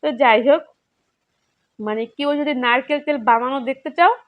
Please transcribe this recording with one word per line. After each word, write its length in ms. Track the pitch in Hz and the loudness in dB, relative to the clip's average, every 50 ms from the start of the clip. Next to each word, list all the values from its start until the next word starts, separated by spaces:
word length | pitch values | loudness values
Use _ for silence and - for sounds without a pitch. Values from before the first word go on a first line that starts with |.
| - | -4
তো 40 | 302 269 226 | -6 -2 2
যাই 200 | 277 240 220 214 226 269 | 4 4 4 4 4 4
হোক, 140 | 285 330 - _ _ _ _ _ _ _ _ _ _ _ _ _ _ _ _ _ _ _ _ _ _ _ 214 | 2 2 0 _ _ _ _ _ _ _ _ _ _ _ _ _ _ _ _ _ _ _ _ _ _ _ -8
মানে 160 | 214 214 220 226 226 _ | -8 -6 -6 -8 -10 _
কেউ 140 | - 285 285 294 294 | -6 -4 -2 -2 -2
যদি 120 | 294 294 294 254 247 | -2 -4 -4 -2 0
নারকেল 360 | 240 240 254 254 254 294 294 294 | 0 0 0 0 -2 -6 -4 -2
তেল 120 | - 294 277 220 226 | -4 -6 -2 2 2
বানানো 300 | 233 226 240 254 269 277 240 240 | 2 2 0 -4 -6 -6 -6 -6
দেখতে 200 | 269 269 _ 311 - - | -8 -8 _ -12 -2 2
চাও 140 | 349 392 480 508 _ | 2 2 2 0 _